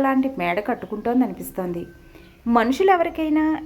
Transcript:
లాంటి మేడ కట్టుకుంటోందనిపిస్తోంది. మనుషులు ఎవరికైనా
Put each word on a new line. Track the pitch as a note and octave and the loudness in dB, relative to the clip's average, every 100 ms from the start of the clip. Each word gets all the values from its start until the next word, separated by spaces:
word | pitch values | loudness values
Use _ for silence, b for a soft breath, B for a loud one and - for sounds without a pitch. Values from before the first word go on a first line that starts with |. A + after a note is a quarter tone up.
లాంటి | C4+ C4 C4 C4 | 2 2 0 -2
మేడ | F3 F3+ G#3 | -2 -2 -4
కట్టుకుంటోందనిపిస్తోంది. | A#3 F#3 G#3 A#3 B3+ A3+ F3 F3 - F3+ F3 - - B B B B A#3 | -6 -6 -6 -2 0 0 -2 -10 -8 -6 -6 -10 -18 B B B B 2
మనుషులు | A#3 B3+ C4+ F#4+ | 2 2 2 4
ఎవరికైనా | F4+ E4 E4 D#4 D#4 D#4 D#4 | 4 2 -2 0 2 2 0